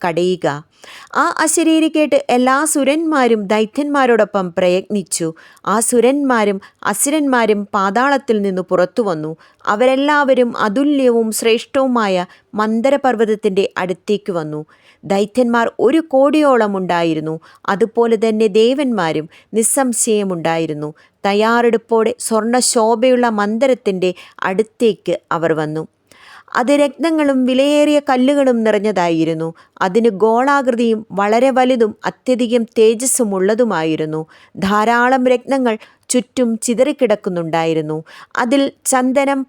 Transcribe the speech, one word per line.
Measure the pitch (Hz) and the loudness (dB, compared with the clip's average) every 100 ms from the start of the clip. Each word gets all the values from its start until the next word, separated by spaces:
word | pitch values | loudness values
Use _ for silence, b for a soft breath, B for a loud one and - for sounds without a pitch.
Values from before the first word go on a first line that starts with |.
| 180 | -4
കടയുക." | 165 180 180 156 143 - B B B B | -2 -2 0 -2 -4 -10 B B B B
ആ | - 320 - | -2 -2 0
അശരീരി | 311 349 320 320 311 | -2 0 2 2 2
കേട്ട് | 311 302 277 - | 0 2 0 0
എല്ലാ | 247 254 269 | 0 2 0
സുരന്മാരും | 302 294 269 311 330 302 247 220 196 | 0 0 0 0 0 0 2 0 0
ദൈത്യന്മാരോടൊപ്പം | 214 220 - 294 285 254 226 202 202 180 170 | 0 0 -2 -2 0 2 2 2 -2 -4 0
പ്രയത്നിച്ചു. | 180 180 - 208 175 - 165 160 B B - | 0 0 -2 -6 -4 -6 -6 -8 B B -4
ആ | 202 | -2
സുരന്മാരും | 220 247 233 285 277 233 208 196 B B | 0 2 2 2 0 0 0 -2 B B
അസുരന്മാരും | - 208 285 311 285 254 226 208 202 | -6 -2 -2 0 0 0 2 0 -2
പാതാളത്തിൽ | 208 196 202 269 277 277 214 | -2 0 0 0 0 0 -2
നിന്ന് | 196 185 | 0 -4
പുറത്തു | 175 175 180 - | -2 0 0 0
വന്നു. | 202 160 156 165 b b - | -2 -4 -6 -12 b b -4
അവരെല്ലാവരും | 208 254 262 285 294 277 262 240 - | 0 2 2 0 0 2 2 0 -2
അതുല്യവും | 214 202 285 285 254 233 220 | -2 0 0 2 2 2 0
ശ്രേഷ്ഠവുമായ | 208 226 226 - 277 269 240 208 185 180 b b | -2 -2 -2 -2 -2 0 0 0 -2 -4 b b
മന്ദരപർവ്വതത്തിന്റെ | 208 214 226 262 277 262 220 220 208 208 190 - - | -4 -2 0 0 0 0 0 0 0 -2 -2 -2 -4
അടുത്തേക്ക് | 180 180 - 202 202 | -6 -6 -4 -4 -4
വന്നു. | 170 156 151 156 b b b | -6 -6 -8 -12 b b b
ദൈത്യന്മാർ | - 196 208 247 240 233 226 - | -4 -2 0 0 0 2 0 0
ഒരു | 226 320 | 2 2
കോടിയോളം | 320 262 277 302 285 247 208 196 | 2 2 2 4 2 2 2 -2
ഉണ്ടായിരുന്നു. | 180 175 170 160 156 160 b b - | -2 0 0 -2 -4 -8 b b -6
അതുപോലെ | 190 214 - 233 220 226 | -2 -2 0 0 0 0
തന്നെ | 214 220 | 0 0
ദേവന്മാരും | 208 233 269 269 214 165 156 156 b b | 2 2 2 -2 -2 -2 -4 -6 b b
നിസ്സംശയമുണ്ടായിരുന്നു. | 214 220 285 262 226 - 208 196 175 160 165 160 147 151 b b _ 196 | -2 -2 0 -2 -2 -2 -2 -2 -4 -2 -2 -4 -6 -10 b b _ -2
തയ്യാറെടുപ്പോടെ | 208 220 233 240 214 - 226 220 - | 0 2 2 2 0 0 0 0 -4
സ്വർണ്ണ | - 220 220 247 | -4 -2 0 0
ശോഭയുള്ള | 240 240 220 233 254 247 240 | 0 0 2 2 2 2 2
മന്ദിരത്തിന്റെ | 214 208 226 269 254 208 185 180 175 B B | 0 -2 0 0 0 -2 -2 -4 -4 B B
അടുത്തേക്ക് | 180 190 214 _ 233 185 - 170 - | -4 -2 -4 _ -2 0 -4 -6 -4
അവർ | 170 165 | -4 -2
വന്നു. | 156 151 156 - _ _ B B B B - | -2 -2 -6 -10 _ _ B B B B -4
അത് | 254 | 0
രത്നങ്ങളും | 285 285 - 330 320 294 262 | 2 2 -2 -2 0 0 0
വിലയേറിയ | 254 262 277 294 294 294 285 | 0 2 2 2 2 2 0
കല്ലുകളും | 254 254 285 262 233 | 0 2 2 2 2
നിറഞ്ഞതായിരുന്നു. | 220 208 208 190 170 165 160 160 165 b b _ | 0 0 0 0 0 0 -2 -2 -6 b b _
അതിന് | 185 202 226 | -2 2 2
ഗോളാകൃതിയും | 190 220 226 269 285 254 233 233 220 220 | 2 2 2 2 2 0 0 0 -2 -4
വളരെ | 185 208 226 269 | -4 0 2 2
വലുതും | 254 254 254 214 214 - | 2 2 2 0 -2 -10
അത്യധികം | - - 240 240 240 | -8 -2 0 0 0
തേജസ്സുമുള്ളതുമായിരുന്നു. | 220 - 220 226 262 - 220 190 190 220 240 175 160 156 156 156 160 b b - | -2 2 2 2 -2 -2 -2 0 0 2 0 0 -2 -2 -4 -6 -10 b b -8
ധാരാളം | 190 208 220 240 247 262 254 | -2 0 2 2 2 2 2
രത്നങ്ങൾ | 247 - 269 247 220 B B - | 0 0 -2 0 -2 B B -4
ചുറ്റും | 254 - - 240 226 | -4 -2 -2 -2 -2
ചിതറിക്കിടക്കുന്നുണ്ടായിരുന്നു. | - 220 269 285 240 208 202 175 165 165 165 160 156 156 B B B - | -4 0 0 2 0 0 -2 -4 -4 -2 0 -2 -2 -6 B B B -4
അതിൽ | 240 277 277 - | 0 0 0 -4
ചന്ദനം, | - 254 254 269 269 269 | -2 0 0 0 0 -2